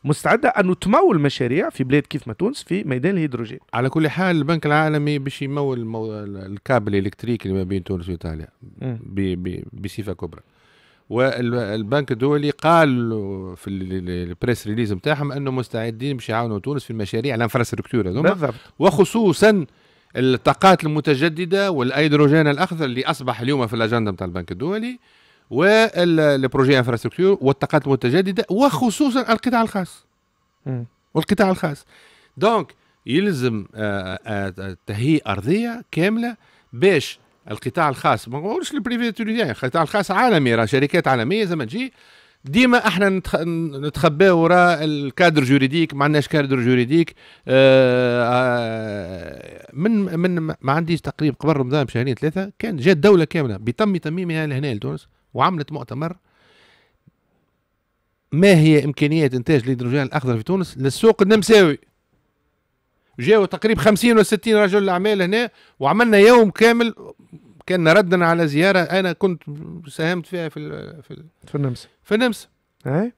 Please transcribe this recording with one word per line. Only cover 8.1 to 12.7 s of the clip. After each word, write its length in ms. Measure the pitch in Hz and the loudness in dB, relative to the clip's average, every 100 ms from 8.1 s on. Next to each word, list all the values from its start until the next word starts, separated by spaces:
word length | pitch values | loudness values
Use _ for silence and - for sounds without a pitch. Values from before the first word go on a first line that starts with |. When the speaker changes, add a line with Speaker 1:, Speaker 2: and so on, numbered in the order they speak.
| 85 85 78 78 _ - - | -8 -8 -10 -12 _ -20 -12
Speaker 1:
مم. 160 | 131 113 | -10 -10
Speaker 2:
ب-، 460 | 110 95 95 90 90 | -8 -4 -4 -4 -6
ب-، 160 | 87 - | -10 -14
بصفة 400 | - 98 - 101 | -12 -12 -10 -10
كبرى. 280 | 90 85 - _ _ _ _ _ _ _ | -10 -10 -14 _ _ _ _ _ _ _
والبنك 1000 | 117 131 123 120 120 104 113 104 139 139 | -2 -2 -2 -4 -4 -4 -6 -2 -4 -2
الدولي 380 | 117 135 147 147 | -2 0 0 -2
قال 380 | - 156 | -2 2